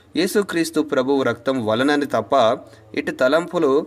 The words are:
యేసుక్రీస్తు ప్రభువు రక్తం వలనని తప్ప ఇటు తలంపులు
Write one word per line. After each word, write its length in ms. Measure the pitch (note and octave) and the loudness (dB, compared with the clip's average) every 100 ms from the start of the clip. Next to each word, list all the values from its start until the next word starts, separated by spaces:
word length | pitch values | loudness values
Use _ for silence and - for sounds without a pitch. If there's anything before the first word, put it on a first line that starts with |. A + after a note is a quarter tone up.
| _ C#3+ | _ -4
యేసుక్రీస్తు 640 | G3 G#3+ F#3+ E3+ D#3+ D#3 | -2 -2 -2 -2 -2 -2
ప్రభువు 420 | D3+ C3+ B2+ C#3 | -2 0 0 0
రక్తం 440 | A#2+ A2 C3+ C3 G#2+ | 0 -2 -2 -2 0
వలనని 400 | A2 C#3 D3 C#3 | 0 2 0 0
తప్ప 520 | A#2 G#2+ C#3 A2+ C3+ - - - | -2 0 2 4 0 -6 -20 -12
ఇటు 160 | - C#3+ | -8 -6
తలంపులు 760 | D#3 C3 D#3+ F3 F3+ C#3+ C3 | 0 2 2 0 0 2 0